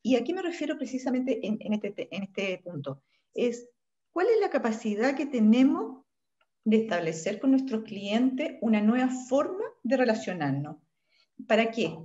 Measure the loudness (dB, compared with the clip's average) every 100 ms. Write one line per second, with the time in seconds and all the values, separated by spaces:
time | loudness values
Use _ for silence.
0 | 2 2 2 -4 -4 -6 -6 -6 -6 -6
1 | -4 -2 -2 -2 -2 -4 -2 -4 -4 -8
2 | -10 -8 -8 -6 -6 -6 -8 -10 -10 -12
3 | _ _ _ -2 -2 -2 -12 _ _ _
4 | _ -2 2 4 2 0 0 -2 -2 0
5 | 0 0 -2 4 6 8 6 4 -2 -10
6 | _ _ _ _ _ _ 2 2 2 -2
7 | -2 -4 -6 -2 2 2 2 -6 -6 -10
8 | -4 0 0 0 -6 -4 0 4 4 4
9 | 0 -2 0 0 0 -4 -8 _ -2 2
10 | 2 2 -4 -4 -2 -2 -4 -12 _ _
11 | _ _ _ -20 2 2 2 0 -4 -4